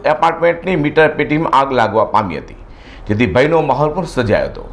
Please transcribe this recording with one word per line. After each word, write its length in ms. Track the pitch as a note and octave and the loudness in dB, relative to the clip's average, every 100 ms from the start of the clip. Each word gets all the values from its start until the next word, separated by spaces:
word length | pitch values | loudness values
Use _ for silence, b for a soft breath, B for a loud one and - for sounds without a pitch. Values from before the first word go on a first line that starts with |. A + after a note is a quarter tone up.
| C#3 | 0
એપાર્ટમેન્ટની 600 | D3+ E3 - E3+ E3+ F#3 F3+ | 2 0 2 0 0 -2 0
મીટર 240 | D3 - D3+ D3+ | 2 4 4 2
પેટીમાં 360 | D3 D3+ D#3+ C3+ | -2 0 2 2
આગ 120 | C3+ B2+ | 2 2
લાગવા 260 | A2 G#2+ G#2 | 2 2 2
પામી 260 | G#2 G2 D2 | 0 -2 -6
હતી, 160 | - - - B B B - | -10 -18 -20 B B B -6
જેથી 200 | G#2 A#2 B2 | 0 2 2
ભયનો 240 | D3 E3 B2+ | 2 2 0
માહોલ 260 | B2+ D3+ | 0 0
પણ 160 | D3+ D#3+ | -2 -4
સર્જાયો 360 | C3 G#2+ F2 C#2+ | -4 0 0 0
હતો. 140 | - - | -8 -14